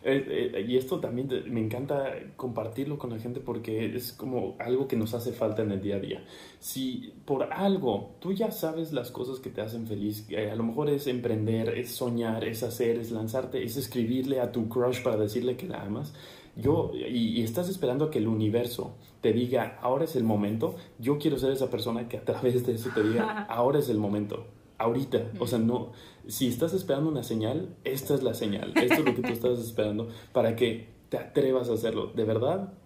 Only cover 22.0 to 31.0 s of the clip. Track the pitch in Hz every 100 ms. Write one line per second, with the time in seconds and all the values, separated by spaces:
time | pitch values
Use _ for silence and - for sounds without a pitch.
22 | 123 - - - 127 123 120 110 120 113
23 | 107 117 107 107 101 113 123 147 127 107
24 | 101 104 101 - - - - - 113 123
25 | - 117 - - - 117 113 123 - -
26 | - - - - 127 113 165 185 - 139
27 | 160 143 113 113 107 147 190 - - 135
28 | - 139 127 110 110 98 - - 123 -
29 | 143 117 120 113 127 120 110 - 107 104
30 | 113 - - 131 113 113 120 110 - -